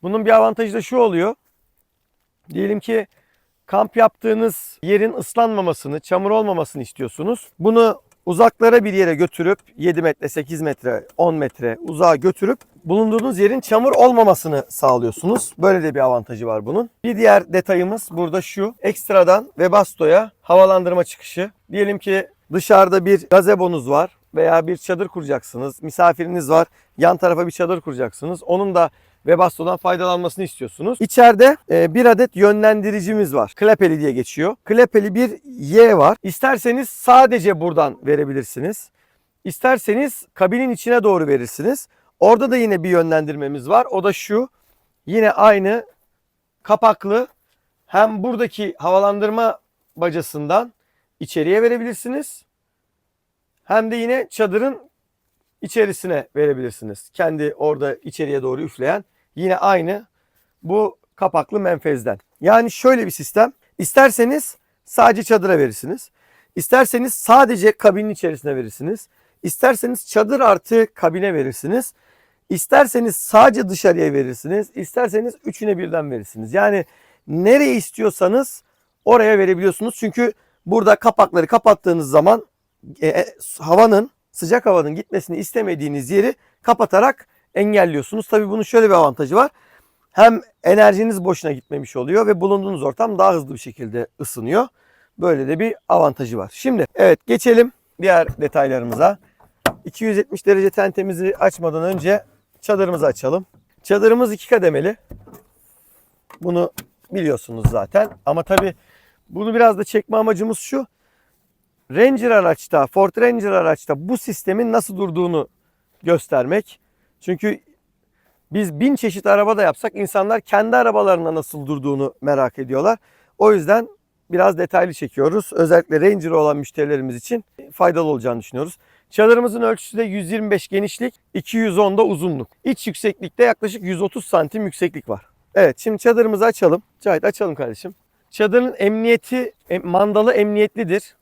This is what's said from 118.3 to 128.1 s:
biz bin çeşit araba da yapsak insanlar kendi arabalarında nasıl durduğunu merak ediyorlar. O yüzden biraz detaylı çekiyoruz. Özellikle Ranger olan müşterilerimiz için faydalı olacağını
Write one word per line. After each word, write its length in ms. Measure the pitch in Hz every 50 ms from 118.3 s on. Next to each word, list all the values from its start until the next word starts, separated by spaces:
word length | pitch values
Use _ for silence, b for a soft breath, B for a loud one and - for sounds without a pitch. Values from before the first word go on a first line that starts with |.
| _ _ _ _ 147
biz 280 | 196 214 180 156 147
bin 160 | 214 269 285
çeşit 300 | - - 226 170 202 -
araba 300 | 202 196 202 208 208 220
da 60 | 202 202
yapsak 340 | 170 147 - - 226 _
insanlar 440 | 202 202 185 - 202 190 208 226 226
kendi 360 | - - - 202 214 226 233
arabalarında 580 | 247 240 233 214 208 208 196 185 170 165 165 165
nasıl 320 | 160 147 - - 151 143
durduğunu 480 | 135 151 143 131 143 139 135 139 135 - _
merak 380 | - 143 147 135 135 123 _ -
ediyorlar. 400 | 135 123 131 135 151 202 226 220 _ _ _ _ _ _ _ _
O 140 | 202 214 214
yüzden 360 | 190 156 151 202 226 226 226 208 _ _ _ _ _ _ _
biraz 280 | 175 175 180 196 190 156
detaylı 340 | 180 - - 185 175 180 156
çekiyoruz. 580 | - - 135 _ - 139 151 165 214 196 - -
Özellikle 480 | - 165 160 165 170 170 _ 160 156
Ranger 300 | 151 196 208 196 156 165
olan 260 | 160 160 151 151 147
müşterilerimiz 600 | 147 143 - _ - 151 147 147 139 131 131 120
için 280 | 120 - - 240 233 208 _ _ - 277 - -
faydalı 320 | - 185 175 175 160 170
olacağını 360 | 156